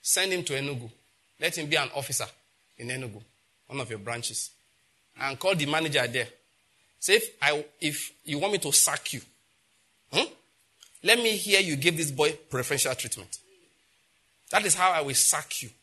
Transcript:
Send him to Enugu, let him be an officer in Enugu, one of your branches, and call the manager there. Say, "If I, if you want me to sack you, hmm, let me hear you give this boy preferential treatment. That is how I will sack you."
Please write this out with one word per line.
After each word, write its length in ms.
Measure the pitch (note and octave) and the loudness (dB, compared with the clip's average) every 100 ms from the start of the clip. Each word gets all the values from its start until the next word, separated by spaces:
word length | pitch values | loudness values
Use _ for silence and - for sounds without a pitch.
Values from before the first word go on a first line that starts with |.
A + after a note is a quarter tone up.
Send 300 | - - F#3+ | 0 2 2
him 120 | F#3 | 0
to 100 | - | -2
Enugu, 360 | C#3 C#3 C3+ A#2 - _ _ _ _ | -2 -4 -6 -10 -16 _ _ _ _
let 180 | D#3+ F3 | -4 -4
him 100 | D3+ | -2
be 80 | D#3 | 0
an 140 | C3+ C#3 | 0 -4
officer 300 | C3 C3+ A2 - _ _ _ _ | -4 -4 -6 -10 _ _ _ _
in 100 | A#2+ | -8
Enugu, 340 | B2+ B2+ G2+ G#2+ _ _ _ _ | -8 -8 -12 -20 _ _ _ _
one 120 | C3+ | -10
of 80 | B2 | -8
your 100 | A2 | -8
branches, 520 | G2+ A#2 A#2+ A2+ - _ _ _ _ _ _ - | -8 -6 -6 -6 -10 _ _ _ _ _ _ -8
and 180 | C3+ C3+ | -6 -2
call 160 | F#3 | 0
the 120 | F#3+ C#3+ | 2 2
manager 420 | D#3 D#3+ C#3+ A#2+ | 0 2 2 2
there. 200 | B2 A2+ - _ _ _ _ _ _ | -2 -4 -8 _ _ _ _ _ _
Say, 180 | - G#3 | 2 4
"If 140 | A3+ - | 2 -2
I, 240 | C#3+ D3+ D3 _ | 0 0 -4 _
if 320 | D#3 D3 - - | -4 -2 -8 -12
you 160 | - C#3+ | -6 -2
want 140 | F#3+ | 0
me 60 | G3+ | 0
to 120 | D3 | 2
sack 400 | C3+ - D3 - | 4 4 0 -4
you, 80 | C3 - _ _ _ _ _ _ _ _ | -10 -12 _ _ _ _ _ _ _ _
hmm, 180 | D3 D#4 - _ _ _ _ - - | -2 -2 -4 _ _ _ _ -20 -6
let 140 | F3+ A#3 | 2 4
me 180 | A#3 G#3 | 4 0
hear 240 | F3+ F#3+ | 2 4
you 160 | F#3+ C#3+ | 4 2
give 220 | D3+ E3 | 2 2
this 140 | D#3 | -4
boy 200 | C3+ D3+ D#3 - | 2 0 0 -6
preferential 460 | B2+ B2 C#3+ C3+ B2+ | -4 -2 0 0 -2
treatment. 420 | A2+ - F2+ - _ _ _ _ _ _ _ _ _ _ - | -6 -8 -8 -14 _ _ _ _ _ _ _ _ _ _ -2
That 160 | - G3+ | 0 2
is 100 | D#3 | 4
how 160 | F#3 | 4
I 100 | E3+ | 2
will 120 | C#3+ | 0
sack 480 | B2+ - D#3 - - | 2 4 2 -2 -8
you." 80 | A#2+ - | -8 -14